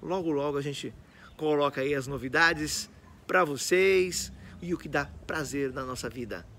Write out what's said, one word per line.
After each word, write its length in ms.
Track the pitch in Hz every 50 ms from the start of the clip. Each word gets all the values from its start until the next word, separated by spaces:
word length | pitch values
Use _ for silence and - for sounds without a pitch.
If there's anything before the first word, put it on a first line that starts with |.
logo, 280 | - 160 175 196 180 165
logo 280 | 151 139 139 147 143 143
a 40 |
gente 320 | 143 143 143 139 - 123 104 - - - - - - - -
coloca 460 | - 156 156 151 147 143 143 135 -
aí 140 | 135 139 147
as 120 | 139 131 135
novidades 800 | 143 131 117 135 127 156 165 165 170 151 151 151 - - - - - - - - - - -
pra 180 | - - 185 180
vocês 880 | 151 143 131 - - 175 180 190 190 190 185 185 185 170 - - - - - - - - -
e 120 | - 175 180
o 40 | -
que 120 | - 160
dá 160 | 143 151 143 139 - - -
prazer 480 | - - 156 151 127 127 143 139 135 127
na 100 | 143 135
nossa 260 | 127 127 123 - 123
vida. 360 | 113 127 123 107 101 90 85 - -